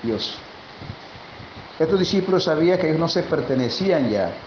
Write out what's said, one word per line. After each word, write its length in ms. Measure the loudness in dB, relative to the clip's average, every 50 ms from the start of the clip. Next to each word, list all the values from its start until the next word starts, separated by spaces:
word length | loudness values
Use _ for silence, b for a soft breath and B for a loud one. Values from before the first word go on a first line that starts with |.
| -2
Dios". 360 | -2 -2 -2 -4 -6 -8 -12 -14 -18 -18 -18 -18 -18 -16 -16 -14 -14 -14 -14 -14 -18 -18 -18 -18 -18 -18 -18 -18 -18 -18 -18 -18 -18 -2 0
Estos 220 | 2 2 4 2
discípulos 460 | 2 4 2 2 2 4 2 2 4
sabían 320 | 2 2 4 4 4 4 4
que 80 | 2 2
ellos 120 | 2 2
no 100 | 2 2
se 140 | 0 0 0
pertenecían 840 | 2 0 0 0 0 0 0 0 0 0 0 2 2 4 4 4 2
ya 220 | 2 2 0 0 -2 -8 -12